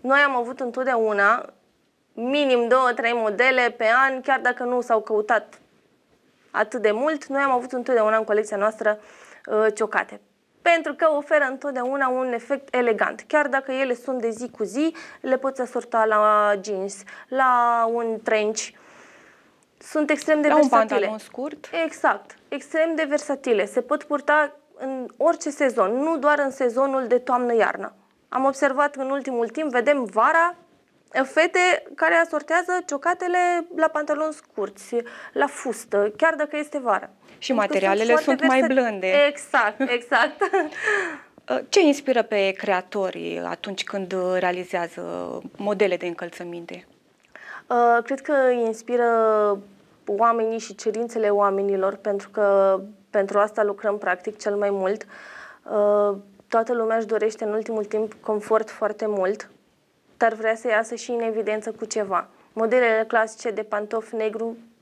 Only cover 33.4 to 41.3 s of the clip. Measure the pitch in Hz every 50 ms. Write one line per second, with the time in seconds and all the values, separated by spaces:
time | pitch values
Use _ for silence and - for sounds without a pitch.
33.4 | 359 349 349 339 330 349 349 285 311 311 311 302 302 302 302 285 311 311 302 -
34.4 | _ _ _ - 196 202 202 - - - - 233 233 233 - - - - _ -
35.4 | - - - - - 262 214 - - _ - 202 202 208 208 - 311 320 320 294
36.4 | 302 302 311 302 302 294 - 294 254 240 214 214 - - _ _ _ - - -
37.4 | - - 262 226 208 202 202 196 190 196 196 208 220 233 240 240 - 294 262 262
38.4 | - 269 262 262 254 220 262 262 247 233 214 190 185 185 190 285 285 285 285 285
39.4 | - - - 262 226 208 214 - 269 240 247 240 240 - 277 226 240 302 294 -
40.4 | 403 370 370 392 320 311 - - - 415 415 403 381 339 311 285 - _